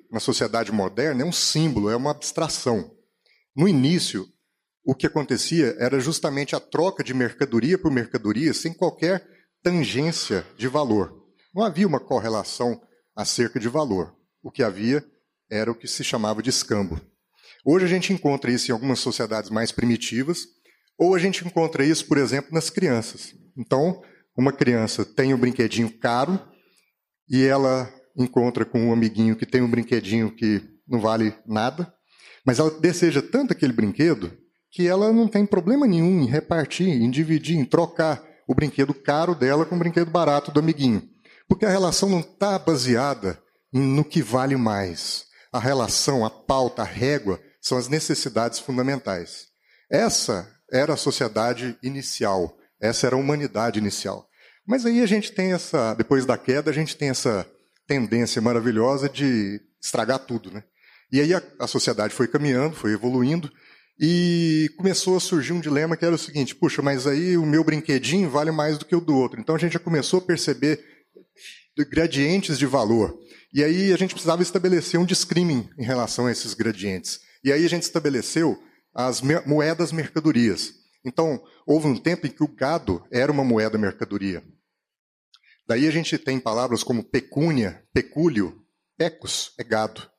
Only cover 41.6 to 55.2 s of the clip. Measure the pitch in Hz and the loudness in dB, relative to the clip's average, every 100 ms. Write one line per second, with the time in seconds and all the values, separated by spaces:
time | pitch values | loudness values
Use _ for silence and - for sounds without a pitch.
41.6 | 214 190 180 165 196 180 156 - 202 190 | 2 2 2 2 2 0 -2 -4 -2 0
42.6 | - 151 123 117 143 123 95 85 _ _ | 0 0 2 2 0 -2 -6 -8 _ _
43.6 | _ 131 135 139 147 170 110 127 135 139 | _ -2 2 2 0 0 0 0 0 0
44.6 | 113 101 95 82 - - - _ _ 123 | 0 0 -4 -6 -8 -8 -10 _ _ -4
45.6 | 113 139 107 - - 135 110 - - 135 | 0 0 0 0 0 0 0 -4 -2 0
46.6 | 123 120 104 - 127 147 104 87 - _ | 0 -2 -8 -2 -2 -2 -2 -6 -8 _
47.6 | - 127 120 156 160 151 143 110 117 - | -4 -2 -2 -2 -2 -4 -2 -2 -2 -4
48.6 | - 127 127 139 107 92 85 - - _ | -6 -2 -2 -2 -4 -6 -8 -16 -20 _
49.6 | _ _ - 135 226 - - 101 - _ | _ _ -2 0 2 0 -2 -4 -6 _
50.6 | - 127 147 143 147 - 120 107 117 120 | -4 0 2 0 -2 -2 -2 0 0 -2
51.6 | 123 113 127 139 131 - 110 95 80 - | -6 -8 -8 -8 -8 -2 0 0 -2 -8
52.6 | _ - 107 117 135 131 139 147 143 - | _ -4 -2 0 2 2 0 -2 -2 -2
53.6 | 117 107 104 - 101 101 - _ - _ | -2 -2 -2 -4 -8 -10 -14 _ -20 _
54.6 | - 254 233 233 233 208 | -4 -2 2 2 4 2